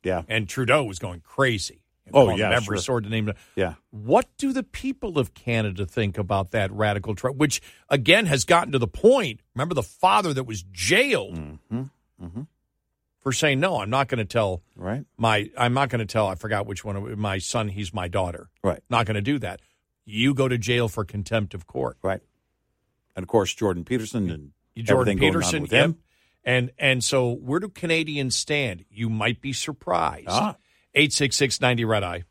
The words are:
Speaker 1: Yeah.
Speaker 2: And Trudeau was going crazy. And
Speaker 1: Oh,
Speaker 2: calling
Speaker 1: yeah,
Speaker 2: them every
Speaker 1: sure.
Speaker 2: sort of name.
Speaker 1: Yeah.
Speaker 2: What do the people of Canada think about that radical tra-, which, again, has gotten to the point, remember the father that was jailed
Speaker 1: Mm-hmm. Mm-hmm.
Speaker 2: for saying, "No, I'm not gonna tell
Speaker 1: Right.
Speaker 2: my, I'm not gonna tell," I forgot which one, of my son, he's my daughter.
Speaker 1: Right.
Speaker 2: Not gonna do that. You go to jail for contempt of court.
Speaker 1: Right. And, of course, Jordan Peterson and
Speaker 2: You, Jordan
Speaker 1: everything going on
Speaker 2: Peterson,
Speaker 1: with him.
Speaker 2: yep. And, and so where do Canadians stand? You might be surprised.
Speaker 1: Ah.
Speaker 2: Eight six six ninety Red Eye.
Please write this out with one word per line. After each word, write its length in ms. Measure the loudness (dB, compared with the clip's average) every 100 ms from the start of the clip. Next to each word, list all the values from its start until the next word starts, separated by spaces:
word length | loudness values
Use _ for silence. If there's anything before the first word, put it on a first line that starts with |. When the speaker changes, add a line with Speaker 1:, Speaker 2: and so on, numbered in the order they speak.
Speaker 1:
Yeah. 180 | -4 -4 -2
Speaker 2:
And 200 | -4 -4
Trudeau 360 | -4 2 2
was 140 | 2 -6
going 220 | -10 -12
crazy. 600 | _ 2 2 2 -6 -12 _ _ 4
And 80 |
Speaker 1:
Oh, 100 | 6 6
Speaker 2:
calling 120 | 4
Speaker 1:
yeah, 120 | 2
Speaker 2:
them 60 | 2
every 180 | 2 -4
Speaker 1:
sure. 40 |
Speaker 2:
sort 220 | -2 -2 -2
of 40 |
name. 220 | -2 -2 -6 _ -4
Speaker 1:
Yeah. 180 | -4 -4 _
Speaker 2:
What 380 | -12 4 4 4 -4
do 160 | -2
the 100 | -2
people 560 | -6 -8 -8 -6 -4 -2
of 140 | -2
Canada 520 | -6 -2 -2 -2 -4 -4
think 320 | -2 -2 -2
about 320 | -2 -2 -2
that 200 | -2 -2
radical 440 | 0 0 0 -4
tra-, 180 | -4 -4
which, 300 | 0 0 0 -10 _ _
again, 380 | 0 6 4 4
has 180 | 0
gotten 280 | 4 2 4
to 60 | -2
the 80 | -2
point, 520 | 4 6 6 2 -8 _
remember 200 | -6 -2
the 80 | -2
father 520 | -4 2 4 4 2
that 100 | -2
was 180 | -4 -8 -10
jailed 680 | -6 2 4 4 0 -2 -10
Speaker 1:
Mm-hmm. 460 | -12 -16 _ -8 -8 _ _ _
Mm-hmm. 200 | -14 -12 -14 _ _ _ _ _ _ _
Speaker 2:
for 120 | -4
saying, 280 | 2 2 4
"No, 200 | 2 0
I'm 100 | 0
not 180 | 0 0
gonna 160 | -2 0
tell 360 | 0 0 -2 _ -10
Speaker 1:
Right. 280 | -6 -6 -8 0
Speaker 2:
my, 340 | 2 2 -2 -2
I'm 160 | 0
not 140 | 2 0
gonna 160 | -2 -2
tell," 200 | 0 0
I 80 |
forgot 320 | -2 -4 -4 -4
which 180 | -8
one, 120 | -8 -8
of 220 | -8 -6
my 200 | -4 -4
son, 300 | -2 -2 -2
he's 240 | -6 -6
my 140 | -6 -2
daughter. 420 | -2 -2 -4 -14 _
Speaker 1:
Right. 200 | -2 -2 _
Speaker 2:
Not 160 | 0 0
gonna 140 | -2
do 160 | -2 -2
that. 220 | -4 -10 _ _ _ _
You 300 | -8 0 2
go 140 | 2 2
to 100 | 0
jail 300 | 0 0 0
for 160 | -2
contempt 500 | -6 -6 -2 -2 -2
of 120 | -8 -10
court. 300 | -6 -6 -4
Speaker 1:
Right. 180 | -4 -4 _ _ _ _ _ _ _ _ _ -12
And, 60 |
of 60 | 2
course, 260 | 2 2
Jordan 300 | 0 -2 -2
Peterson 460 | -2 -4 -2 -2 -2
and 220 | -4 -12 _ _
Speaker 2:
You, 80 | -10
Jordan 160 | 2 2 4
Speaker 1:
everything 60 | 4
going 160 | 2
on 60 | 2
Speaker 2:
Peterson, 220 | 0 -2
Speaker 1:
with 80 | 2
him. 180 | 4 4
Speaker 2:
yep. 60 | 0 _ _ _ _
And, 280 | 0 0 0 -2
and 260 | 0 0
so 260 | 2 2 0
where 300 | -2 -2 -4
do 80 | -4
Canadians 680 | -8 -2 -2 0 -4 -2
stand? 520 | -4 -2 -2 -2 -6 -14
You 200 | -6 -4
might 320 | -2 -2 -4
be 100 | -6
surprised. 720 | -8 -8 -10 -2 0 0 -4 -4
Speaker 1:
Ah. 280 | -2 -2 -6 _ _ _
Speaker 2:
Eight 180 | 2 2
six 240 | 2 -2 0
six 240 | 0 2
ninety 240 | 0 0
Red 180 | 0 0
Eye. 220 | -2 -8 -12